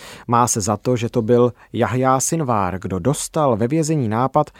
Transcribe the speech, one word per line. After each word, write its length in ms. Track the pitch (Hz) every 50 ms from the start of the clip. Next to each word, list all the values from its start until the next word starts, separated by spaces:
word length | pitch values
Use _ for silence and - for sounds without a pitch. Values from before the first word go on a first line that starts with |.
| - - - - - -
Má 200 | 120 120 120 110
se 120 | - 113
za 160 | 95 113 104
to, 200 | - - 123 127
že 120 | 110 117 113
to 140 | - 123
byl 300 | 113 110 120 120 123 120 - _ - -
Jahjá 480 | - 107 117 95 117 127 127 131 131 135
Sinvár, 580 | - - 170 165 151 123 117 104 95 90 90 90
kdo 200 | 92 92 95 90
dostal 580 | 82 127 147 - - - - 160 151 135 117
ve 120 | 95 117 120
vězení 400 | 151 165 156 151 160 147 123 104
nápad 420 | 110 113 127 131 - 151 147 - _